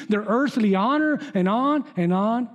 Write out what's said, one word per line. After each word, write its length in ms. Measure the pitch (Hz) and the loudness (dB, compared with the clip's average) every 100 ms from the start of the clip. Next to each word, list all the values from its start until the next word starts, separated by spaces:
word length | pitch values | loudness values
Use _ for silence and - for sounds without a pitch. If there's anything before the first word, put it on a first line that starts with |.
| - | -4
their 140 | 208 | -2
earthly 520 | 214 233 285 262 214 | 0 0 0 2 2
honor, 460 | 190 220 294 302 285 285 | 2 2 0 0 -2 -4
and 140 | 196 185 | -2 0
on 360 | 220 269 302 - - | 0 0 0 -2 -2
and 160 | 170 | 0
on 360 | 185 208 233 240 | 0 0 -2 -4